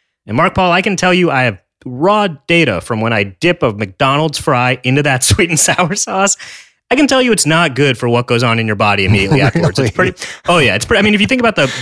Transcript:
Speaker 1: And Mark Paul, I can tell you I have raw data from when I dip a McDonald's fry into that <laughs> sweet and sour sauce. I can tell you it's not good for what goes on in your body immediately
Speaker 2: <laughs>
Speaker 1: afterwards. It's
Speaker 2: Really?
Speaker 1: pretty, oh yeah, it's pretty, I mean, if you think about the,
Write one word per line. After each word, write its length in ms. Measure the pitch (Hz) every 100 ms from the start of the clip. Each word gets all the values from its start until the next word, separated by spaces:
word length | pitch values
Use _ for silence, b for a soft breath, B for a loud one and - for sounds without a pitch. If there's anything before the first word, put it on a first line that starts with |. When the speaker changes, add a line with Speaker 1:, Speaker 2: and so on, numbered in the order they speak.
| _ _
Speaker 1:
And 120 | - 110
Mark 180 | 180
Paul, 160 | 196 185
I 120 | 170
can 120 | 202 190
tell 160 | 185
you 180 | 180 170
I 100 | 135
have 180 | 123 98 _ _
raw 440 | 131 123 170 214 202
data 520 | 147 - 170 151 90
from 200 | - 113
when 120 | 113
I 120 | 110
dip 380 | 104 92 170 175
a 80 | 135
McDonald's 640 | 104 104 - 135 139 160 143
fry 400 | - 127 123 127
into 180 | 127 135
that 220 | 147 127
<laughs> 0 |
sweet 260 | - - 175
and 80 | 160
sour 360 | - 156 175 202
sauce. 400 | - 190 196 - B B B B _
I 20 | 254
can 120 | 285
tell 120 | 262
you 120 | 254
it's 120 | 214 147
not 280 | 160 170
good 240 | 123 143 123
for 100 | 123
what 200 | 120 123
goes 160 | 120
on 160 | 123 113
in 60 | 113
your 80 | 104
body 280 | 107 101
immediately 360 | 95 104 98 143
Speaker 2:
<laughs> 20 |
Speaker 1:
afterwards. 360 | - 170 165 -
It's 180 | 127 -
Speaker 2:
Really? 140 | 180
Speaker 1:
pretty, 160 | 180 B B -
oh 100 | 175
yeah, 180 | 127 98
it's 80 |
pretty, 160 | - 220
I 20 |
mean, 120 | 208
if 60 | 208
you 60 | 208
think 140 | 262
about 160 | 233 208
the, 160 | 139 127